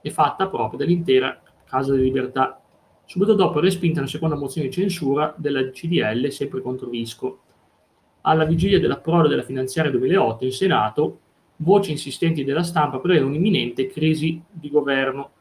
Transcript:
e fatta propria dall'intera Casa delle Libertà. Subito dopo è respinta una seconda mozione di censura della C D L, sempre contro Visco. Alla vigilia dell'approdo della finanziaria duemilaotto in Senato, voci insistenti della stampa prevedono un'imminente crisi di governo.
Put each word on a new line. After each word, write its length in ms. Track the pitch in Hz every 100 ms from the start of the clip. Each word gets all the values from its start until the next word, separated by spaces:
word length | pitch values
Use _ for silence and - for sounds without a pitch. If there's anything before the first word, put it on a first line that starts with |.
e 100 | 156
fatta 380 | - 143 - 190
propria 300 | 123 110 131
dall'intera 600 | 143 175 165 131 131 - _ _
Casa 280 | _ 131 135
delle 120 | 135
Libertà. 560 | 131 131 127 135 131 - _ _ _ _
Subito 300 | _ 180 202
dopo 240 | 202 180 139
è 40 |
respinta 380 | 175 - 170 139
una 80 | 135
seconda 280 | - 160 143
mozione 320 | 139 160 135
di 60 |
censura 580 | - 196 170 139 139 151 -
della 340 | 147 139 131
C 160 | 131 165
D 140 | 165
L, 280 | 110 113 139
sempre 300 | - 135 131
contro 280 | 127 127 123
Visco. 520 | 120 113 - 131 - _ _ _ _ _ _ _ _
Alla 220 | 160 160
vigilia 360 | 156 165 196 196
dell'approdo 480 | - 143 - 170 151
della 140 | 135
finanziaria 480 | 127 135 131 160 151
duemilaotto 540 | 127 127 127 113 110
in 80 | 127
Senato, 680 | 127 190 131 110 127 156 - _ _ _ _
voci 360 | 156 202 190
insistenti 500 | 147 143 - 165 165
della 220 | 135 143
stampa 340 | 170 170 147 135
prevedono 320 | 175 170 135
un'imminente 560 | 151 202 156 120 117 131
crisi 560 | - 156 156 156 165 -
di 180 | 165 143
governo. 600 | 147 139 135 135 135 139 _